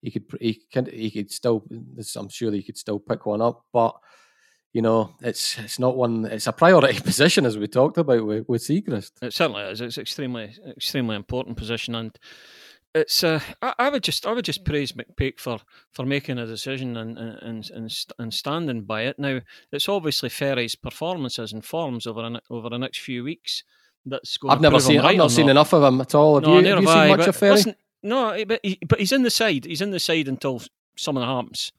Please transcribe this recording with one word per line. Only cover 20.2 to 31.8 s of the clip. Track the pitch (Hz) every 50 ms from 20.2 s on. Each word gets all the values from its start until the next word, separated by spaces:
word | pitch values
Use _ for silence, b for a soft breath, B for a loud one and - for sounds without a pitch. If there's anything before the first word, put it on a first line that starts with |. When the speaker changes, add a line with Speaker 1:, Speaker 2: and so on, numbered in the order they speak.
| - 123
Speaker 2:
Ferry's | - - 147 139 139 123 120 113 -
performances | _ - 131 - - 156 170 185 170 139 123 - - 117 104 107
and | 110 -
forms | - - 160 170 143 123 117 - 120
over | 110 113 113
an, | 117 117 117 _ _
over | 123 117 110 117
the | 117 120
next | 127 131 - -
few | - - 131 120 120
weeks | 139 170 _ _ - - - - _ _ _ _ _ _ _ _
that's | 131 131 131 _ - - -
gonna | - 135 139
Speaker 1:
I've | 147
never | 156 151 139 127
Speaker 2:
prove | -
him | - 151
Speaker 1:
seen, | 147 -
Speaker 2:
right | 151 196
Speaker 1:
I've | 185
not | 160
Speaker 2:
or | 127
Speaker 1:
seen | 120 165 151
Speaker 2:
not. | 143 135
Speaker 1:
enough | 143 151 - -
of | 165 143
him | 139 127 131
at | 131 - -
all. | 147 147 156 147
Have | 143 143
Speaker 2:
No, | 156 170
Speaker 1:
you, | 180 185
Speaker 2:
neither | 185 202
Speaker 1:
have | 180 196
you | 170
Speaker 2:
have | 160
Speaker 1:
seen | 160 156
Speaker 2:
I, | 151
Speaker 1:
much | 147 -
Speaker 2:
but | 165 185
Speaker 1:
of | 185
Ferry? | - 202 202 202
Speaker 2:
listen, | 208 196 - - _ _ _ _ _ -
no, | 202 226 269 247 220 190
he, | 196 220
but | 190 226 - -
he, | 202 190 - - 156
but | - -
he's | 202 185 262
in | 269 254
the | 233
side. | - - 226 220 170 135 117
He's | 165 170 143 190
in | 208 196
the | 170
side | - - 170 165 151
until | 135 131 131 - 143 131 117 - - _ _ _ _ _
something | - - - 143 131 123
happens. | 120 131 123 120 - - - - - _ _